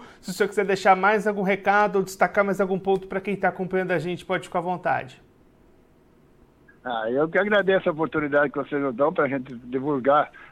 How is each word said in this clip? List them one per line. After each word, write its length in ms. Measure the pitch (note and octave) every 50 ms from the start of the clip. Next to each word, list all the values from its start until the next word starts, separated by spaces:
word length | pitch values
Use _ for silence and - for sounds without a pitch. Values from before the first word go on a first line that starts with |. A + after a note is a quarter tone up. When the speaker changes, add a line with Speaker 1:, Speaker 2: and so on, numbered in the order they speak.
| - - - -
Speaker 1:
Se 80 | - -
o 40 | F3+
senhor 140 | - G#3 G3
quiser 160 | - G#3 G3+
deixar 320 | F#3+ G3 F#3+ - G#3 F#3+
mais 300 | F#3 F#3 G3+ A3 G#3 F#3
algum 160 | G#3+ G3+ G3
recado 540 | F#3+ F3+ G3+ G3 - G3+ G3 G#3 G#3 G#3 G3
ou 80 | G3 F#3+
destacar 420 | F#3 - - G3 F3+ - G#3 G3+
mais 160 | G3+ F#3 F#3
algum 160 | G3+ F3+ G3 F3+
ponto 300 | - G3 G3 F#3+ F#3+ -
pra 120 | G3+ F#3+
quem 160 | G3 G#3 G3
tá 120 | F#3+ F#3+ F3+
acompanhando 460 | F3 - F#3+ E3+ F#3+ F#3+ F#3 F3 F3+
a 40 | D#3+
gente, 260 | D3 F3+ F3 E3 -
pode 200 | - F#3 F3 - -
ficar 120 | - F3+
à 20 |
vontade. 580 | E3 F3+ F3+ D#3+ - E3 C#3 B2 - B2+ - - - _ _ _ _ _ _ _ _ _ _ _ _ _ _ _ _ _ _ _ _ _ _ _ - _ _ _ _ _ - _ -
Speaker 2:
Ah, 240 | B2+ A#2+ A2+ A2 A2+
eu 180 | B2 C#3 D#3 D#3+
que 80 | E3 F#3
agradeço 520 | G3+ G#3 G#3 G3+ G3 F3+ F#3+ F#3 - F3+
a 20 |
oportunidade 600 | E3 D3 D#3+ C#3 - D#3 D3+ C#3+ C#3+ D3 D3 C3+
que 60 | - D3
vocês 240 | C3+ - D3 C#3+
nos 140 | C#3 C3+ A#2+
dão 180 | A2+ C#3+ D#3 F3+
pra 140 | E3+ D3 C3
gente 260 | C3+ C#3 B2+ C3+ B2+
divulgar 800 | A#2 B2+ B2 B2+ C3+ C3 D3+ D3 C3+ A2+ C3+ C#3+ D3+ C3 - - - - -